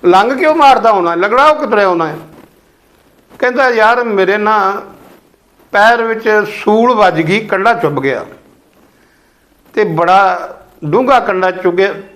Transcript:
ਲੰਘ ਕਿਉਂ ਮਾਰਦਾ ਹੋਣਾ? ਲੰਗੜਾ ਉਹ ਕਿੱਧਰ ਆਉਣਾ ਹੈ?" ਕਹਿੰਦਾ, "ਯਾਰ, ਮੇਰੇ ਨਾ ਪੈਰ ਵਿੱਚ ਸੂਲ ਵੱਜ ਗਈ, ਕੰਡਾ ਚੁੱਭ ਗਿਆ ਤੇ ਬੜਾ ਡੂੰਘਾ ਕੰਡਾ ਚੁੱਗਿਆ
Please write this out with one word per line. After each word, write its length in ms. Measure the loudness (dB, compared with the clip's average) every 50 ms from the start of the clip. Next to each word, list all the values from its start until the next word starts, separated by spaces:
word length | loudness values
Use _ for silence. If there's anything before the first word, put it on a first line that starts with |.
| 2
ਲੰਘ 340 | 4 4 4 2 2 -2 -2
ਕਿਉਂ 160 | 0 0 2
ਮਾਰਦਾ 360 | 4 4 4 4 4 2 0
ਹੋਣਾ? 240 | 0 2 0 -2 -2
ਲੰਗੜਾ 340 | -2 -2 0 0 2 2 2
ਉਹ 100 | 2 0
ਕਿੱਧਰ 180 | -2 -2 0 0
ਆਉਣਾ 300 | 0 0 0 -2 -4 -6
ਹੈ?" 100 | -8 -12 -16 -20 -20 -20 -20 _ _ _ _ _ _ _ _ _ _ _ _ _ _ _ _ _ -10 -6
ਕਹਿੰਦਾ, 300 | -6 -4 -2 0 0 0
"ਯਾਰ, 340 | 2 2 2 2 2 0 -2
ਮੇਰੇ 340 | -2 -2 0 0 0 0 -2
ਨਾ 440 | 0 0 0 0 0 -2 -4 -6 -12 -16 -20 -20 -20 -20 -20 _ _ _ _ _ _ _ _ _ _ _
ਪੈਰ 320 | 0 2 4 4 2 2 -2
ਵਿੱਚ 400 | -4 -4 -4 -2 0 0 0 0 -2 -8 -6 -2
ਸੂਲ 300 | 0 0 2 2 4 4
ਵੱਜ 280 | 4 4 4 2 0
ਗਈ, 180 | -2 0 -2 -2
ਕੰਡਾ 340 | -2 -4 -4 -2 0 0 -2
ਚੁੱਭ 280 | 0 -2 -4 -4 -4
ਗਿਆ 240 | -4 -4 -4 -6 -8 -12 -20 -20 _ _ _ _ _ _ _ _ _ _ _ _ _ _ _ _ _ _ _ _ _ _ _ _ _ _ _
ਤੇ 100 | -4 -2
ਬੜਾ 760 | -2 -2 -2 0 2 2 2 2 2 -2 -4 -8 -14 -16 -20 -20 _ _ _ -6
ਡੂੰਘਾ 340 | -2 -2 0 2 2 2 0
ਕੰਡਾ 320 | 0 0 -4 -2 -2 -2
ਚੁੱਗਿਆ 420 | -4 -2 -4 -2 0 0 -2 -2 -2 -8 -14 -20 -20